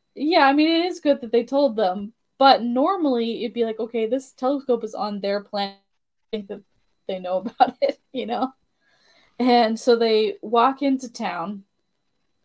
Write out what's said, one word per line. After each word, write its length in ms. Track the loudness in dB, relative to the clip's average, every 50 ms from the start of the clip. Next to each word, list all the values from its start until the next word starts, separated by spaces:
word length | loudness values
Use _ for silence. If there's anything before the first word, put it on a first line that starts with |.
| _ _ _
Yeah, 300 | -6 -2 0 2 4 4 4
I 60 | 4
mean, 140 | 4 4 2
it 160 | 2 2 0
is 140 | -2 -4 -2
good 220 | 0 0 0 0
that 100 | -2 -2
they 120 | 0 0 0
told 320 | 0 0 2 2 2 2
them, 380 | 0 -2 -2 -2 -4 -8 -12 -14 _ _ _ _ 4
but 260 | 6 6 6 6 4
normally 800 | 0 0 0 0 0 0 0 0 0 0 0 -2 -4 -4 -4 -6
it'd 100 | -6 -4
be 120 | -4 -4
like, 140 | -4 -4 -6
"Okay, 260 | -8 -6 -4 -4 -2 -2
this 240 | -2 -4 -4 -8 -10
telescope 500 | -6 -2 -2 -2 -2 -2 -2 -2 -2 -4
is 100 | -6 -8
on 240 | -8 -8 -8 -6 -6
their 220 | -4 -4 -4 -4
planet. 360 | -6 _ -6 -6 -6 -6 -8 _ _ _ _ _ _ _ _ _ _ _ -10
I 40 | -10
think 100 | -10 -10
that 120 | -14 -16 -16 _ _ _ _ _ _ _ _ -10
they 120 | -10 -8
know 180 | -6 -4 -4 -4
<laughs> 220 | -4 -4 -2 0
about 160 | 0 0 0 _
it," 180 | -2 -2 -2 -4 _ _ -10
you 120 | -10 -8
know? 260 | -6 -6 -4 -4 -6 -8 _ _ _ _ _ _ _ _ _ _ _ _ _ _ _ _ -2
And 400 | 2 4 4 4 4 2 0 0
so 160 | 2 2 2
they 420 | 4 2 2 2 2 2 0 -2 -6
walk 400 | -6 -2 2 2 4 2 2 0
into 300 | 0 0 0 -2 -4 -8
town, 520 | -10 -8 -8 -6 -6 -6 -8 -8 -10 -12 -16 _ _ _ _ _ _ _ _ _ _ _ _ _ _ _ _